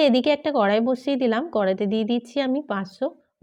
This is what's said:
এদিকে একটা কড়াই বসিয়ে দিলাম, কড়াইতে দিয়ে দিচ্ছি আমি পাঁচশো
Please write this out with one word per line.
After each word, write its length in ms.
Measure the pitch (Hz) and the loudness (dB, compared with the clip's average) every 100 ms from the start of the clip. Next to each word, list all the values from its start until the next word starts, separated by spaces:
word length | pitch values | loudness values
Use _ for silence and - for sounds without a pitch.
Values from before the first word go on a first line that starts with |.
এদিকে 260 | 294 233 302 | 6 4 2
একটা 200 | 294 302 | 0 0
কড়াই 280 | 277 196 214 | 0 2 2
বসিয়ে 360 | 240 247 285 269 | 0 -2 -2 0
দিলাম, 260 | 247 220 330 | 0 0 -2
কড়াইতে 360 | 220 190 190 202 | -2 0 0 -2
দিয়ে 180 | 220 | -2
দিচ্ছি 320 | 220 240 240 285 | 0 -2 -4 -4
আমি 200 | 262 269 | -2 -4
পাঁচশো 440 | 294 202 185 - 277 - _ _ | -4 -6 -6 -6 -8 -8 _ _